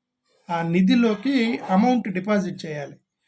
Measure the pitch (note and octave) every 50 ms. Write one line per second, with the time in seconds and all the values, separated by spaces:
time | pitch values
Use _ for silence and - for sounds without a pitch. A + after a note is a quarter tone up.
0 | _ _ _ _ _ _ _ _ _ - E3+ E3 E3+ E3 E3+ F#3 F#3 F#3+ B3+ A#3+
1 | A#3 A3 G#3 - - C4+ C#4 A#3+ A3+ A3+ C4 - - - F#3+ G3 A#3+ B3+ B3+ A#3
2 | - G#3 F3+ F#3 F#3 G#3+ G#3 G3+ F3 F3 D3+ - E3+ D#3+ D3 D3 C#3 C3+ B2 -
3 | _ _ _ _ _